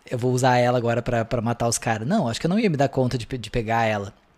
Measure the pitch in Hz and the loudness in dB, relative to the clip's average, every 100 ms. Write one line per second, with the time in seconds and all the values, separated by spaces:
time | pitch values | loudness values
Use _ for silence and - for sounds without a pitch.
0 | - 123 123 127 131 123 123 123 117 117 | -8 -2 0 2 4 4 4 2 2 0
1 | 117 117 113 120 110 113 117 113 120 110 | 0 -2 -2 -2 -2 0 -2 -2 -2 -2
2 | 117 214 143 113 160 202 220 143 139 - | 0 0 0 -2 -2 0 2 2 0 2
3 | 127 127 110 131 107 123 110 113 113 107 | 0 -2 -6 -8 -6 -4 -2 0 2 0
4 | 101 - _ | -4 -12 _